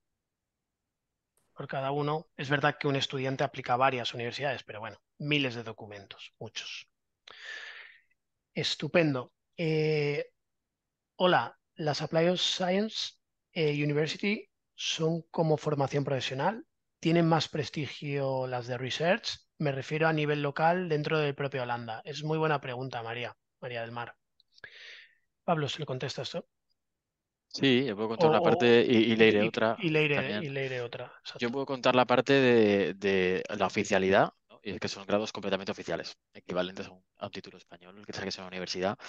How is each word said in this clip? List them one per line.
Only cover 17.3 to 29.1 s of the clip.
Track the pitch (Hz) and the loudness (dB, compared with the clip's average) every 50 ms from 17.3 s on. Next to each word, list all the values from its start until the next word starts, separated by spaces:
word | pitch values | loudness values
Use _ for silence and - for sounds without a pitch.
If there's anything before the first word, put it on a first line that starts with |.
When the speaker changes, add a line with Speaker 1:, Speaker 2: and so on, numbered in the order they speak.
| 165 151 - - | 4 4 2 0
Speaker 1:
prestigio | - 156 127 - - 165 139 - - - 151 147 143 143 139 135 131 131 127 | -4 -6 -6 -4 -4 -6 -8 -8 -8 -10 -8 -6 -4 -2 -2 -2 -2 -4 -4
las | 127 127 123 117 123 | -4 -6 -6 -6 -6
de | 127 120 | -6 -6
Research? | 131 120 - - 156 175 196 226 - - - - _ _ _ - | -4 -6 -4 -2 0 0 0 0 -2 -8 -10 -10 _ _ _ -2
Me | 160 143 | -2 -2
refiero | 131 135 127 - 156 151 160 | -2 -2 -6 -6 -2 0 2
a | 160 | 2
nivel | 160 151 151 147 147 147 | 2 2 2 0 0 0
local | 143 143 - - 156 165 175 185 185 170 | -2 -4 -2 2 2 2 2 2 0 -2
dentro | 156 147 147 156 160 156 | -2 -2 0 0 0 0
del | 151 143 139 | 0 0 -2
propio | - 139 135 139 131 | -2 -6 -4 -4 -4
Holanda. | 123 120 120 120 120 117 110 117 - | -4 -4 -4 -6 -6 -8 -10 -10 -10
Es | 151 143 143 | -12 -12 -8
muy | 147 156 156 160 | -4 -4 -2 0
buena | 156 156 151 135 | 0 0 0 0
pregunta, | - 135 123 123 131 131 127 120 | -2 -6 -8 -8 -8 -8 -8 -8
María, | 113 113 117 120 120 110 - _ _ _ _ - | -8 -8 -8 -8 -8 -10 -12 _ _ _ _ -14
María | - 123 123 117 | -12 -10 -8 -8
del | 117 117 | -8 -8
Mar. | 120 120 117 - - _ _ _ _ _ _ _ _ - - - - - - - - - - _ _ _ _ _ _ _ - | -8 -10 -10 -12 -14 _ _ _ _ _ _ _ _ -20 -20 -20 -20 -20 -20 -20 -20 -20 -20 _ _ _ _ _ _ _ -2
Pablo, | - 170 156 147 123 | -2 0 0 0 -4
¿se | - - | -6 -8
le | 147 | -8
contesta | - 131 127 139 127 - - | -8 -6 -8 -6 -8 -8 -8
esto? | 131 - - 127 - _ _ _ _ _ _ _ _ _ _ _ _ _ _ _ _ _ _ _ _ _ | -10 -10 -10 -12 -12 _ _ _ _ _ _ _ _ _ _ _ _ _ _ _ _ _ _ _ _ _
Speaker 2:
Sí, | - - 135 135 123 123 139 | -6 0 2 4 4 4 2
yo | 127 101 | 0 -2
puedo | 101 110 110 | -4 -4 -4
contar | 113 113 170 156 | 0 2 4 4
Speaker 1:
O, | |
Speaker 2:
una | 156 - | 6 6
Speaker 1:
o, | |
Speaker 2:
parte | - - - - 120 120 117 120 101 - | 4 4 4 6 6 8 8 8 8 6
y, | 123 110 107 117 | 6 6 6 4